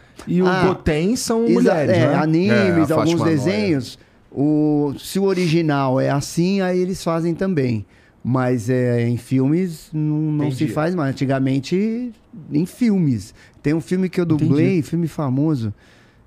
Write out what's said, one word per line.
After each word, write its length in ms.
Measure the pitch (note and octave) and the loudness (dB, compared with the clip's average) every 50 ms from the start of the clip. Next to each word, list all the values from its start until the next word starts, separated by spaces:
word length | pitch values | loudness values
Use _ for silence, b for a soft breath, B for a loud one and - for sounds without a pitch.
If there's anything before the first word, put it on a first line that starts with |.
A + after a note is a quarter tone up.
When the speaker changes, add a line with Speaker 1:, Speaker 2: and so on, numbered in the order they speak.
| B B B B B | B B B B B
Speaker 1:
e 160 | - E3+ F3+ F#3 | -2 0 2 2
o 40 | |
Speaker 2:
Ah, 180 | F3+ F#3 F#3+ F3+ | 2 2 2 2
Speaker 1:
Goten 500 | F#3+ F3+ - - E3+ D#3 D3+ E3 G3 B3 | 2 2 0 0 0 0 0 0 0 0
são 280 | - - - A#3 A3+ A#3 | -2 -2 -2 0 0 2
Speaker 2:
exa-, 80 | A#3 F3 | 2 4
Speaker 1:
mulheres, 420 | F#3 F3 - - E3 C#3+ - F#3 | 4 4 4 4 4 2 2 4
Speaker 2:
é, 120 | E3+ D#3+ D3 | 4 4 4
Speaker 1:
né? 60 | C#3 | 4
Speaker 2:
animes, 720 | C#3 D3+ D#3 D#3+ E3 F3+ G#3 - - G3 F#3 E3+ E3 D#3 C#3 | 2 2 2 2 2 4 4 4 4 4 4 4 2 2 2
Speaker 3:
É, 20 | D#3 | 2
a 40 | |
Speaker 2:
alguns 160 | D#3 D#3+ D#3+ E3+ | 2 2 2 2
Speaker 3:
Fátima 120 | E3 - | 2 2
Noia. 120 | E3 D#3+ | 2 0
Speaker 2:
desenhos, 640 | D3 C3 E3+ G3 G#3+ G#3+ G3 D#3 C3+ A#2+ - - b b b b b b _ | 2 0 0 0 0 0 0 0 -2 -2 -6 -12 b b b b b b _
o, 600 | - - C#3 D3+ D3+ D3+ D3+ D3+ D3+ D3 D3 C#3+ C3 G#2+ | -6 -2 0 0 2 2 2 2 2 0 0 -2 -4 -6
se 200 | - - - F#3 | -10 -6 -4 -2
o 60 | G3 | 0
original 760 | F#3+ F#3+ F3+ F3+ E3 D#3 E3+ E3 D#3 C#3+ C#3 C#3 C3 B2+ C3 | 0 0 0 0 2 2 2 2 2 0 0 0 0 0 0
é 120 | C3+ C3+ | 0 0
assim, 500 | C3+ C#3+ C#3 - - - E3+ F3+ G3 G3 | 0 -2 -4 -4 -2 0 0 0 0 0
aí 180 | F#3+ F3+ F3+ F3+ | 0 0 -2 -2
eles 240 | F3+ F3+ F#3+ C#3+ - | -2 -4 -4 -6 -4
fazem 320 | F3 E3 E3 E3 F3 E3 | -4 -4 -2 -2 -4 -4
também. 520 | D3 F#3+ G3 F#3+ D3+ C3 B2 A#2 G#2+ G2 b b b b b b b - | -2 -4 -2 0 0 0 0 -2 -4 -6 b b b b b b b -6
Mas 460 | A2+ B2 C3 B2+ B2 B2+ B2 G#2+ A#2 | -2 -2 0 0 0 0 -2 -2 -2
é, 400 | B2+ B2+ B2 B2 A#2+ A#2+ A#2 A#2+ | -2 0 0 0 0 0 0 0
em 80 | A#2+ | -2
filmes 720 | A#2 - - C3+ C3 C3 C3+ D3+ F3 F#3+ F3+ D#3+ D3+ - - - | -4 -4 -2 -2 0 2 2 0 0 -2 -4 -6 -10 -14 -10 -6
não, 240 | D#3 D3+ D3+ D3+ D3+ | -4 -2 -2 -2 -2
não 320 | D#3 D#3 D3+ D3 D3 D3 | -2 -2 -2 -2 -2 -2
se 60 | C3 B2 D#3+ | -2 -2 -4
Speaker 1:
Entendi. 80 | - - | -4 -2
Speaker 2:
faz 220 | D3+ D3+ E3 F#3 | -2 -2 -2 -2
mais. 180 | F3+ D3 C3+ B2+ | -2 -2 -4 -2
Antigamente, 1000 | - C#3 B2+ C3+ C3+ C3+ C3 C3 C#3 C3 - F3+ F#3 G#3 A3+ A3 A#3 B3 B3 A3 - _ _ - G#3+ D3 A2 C3+ | -2 -2 -2 0 0 0 0 0 -2 -2 -2 -2 -2 -2 -2 -4 -4 -6 -8 -12 -14 _ _ -20 -20 -12 -6 -4
em 140 | D3 F3+ | -2 -2
filmes. 680 | F3+ - - B3 A3+ G3+ F#3+ E3+ C#3+ B2+ G#2+ F#2+ - B B B B B B - | -4 -4 -2 0 2 2 2 2 0 0 -2 -4 -10 B B B B B B -4
Tem 100 | D3 D3+ | -2 -2
um 80 | E3 | -2
filme 300 | D3+ - F3+ F#3 F#3+ F3+ | -2 -2 -2 -2 -2 -2
que 100 | - F3+ | -2 -2
eu 60 | F3 | 0
dublei, 460 | E3 D#3+ D3 D3+ - C3 D3 E3 F#3+ F#3+ | 0 0 0 2 2 2 4 4 2 2
Speaker 1:
Entendi. 80 | F3 D3 | 0 -2
Speaker 2:
filme 260 | - - E3+ E3+ D#3 | -2 -2 -2 -2 -4
famoso, 640 | - - D#3 C3+ B2+ C3+ D3 D#3+ D#3 C3 A2+ G#2+ G2 b b b b b b b b b b | -4 -4 -4 -2 0 0 0 0 0 -2 -2 -6 -8 b b b b b b b b b b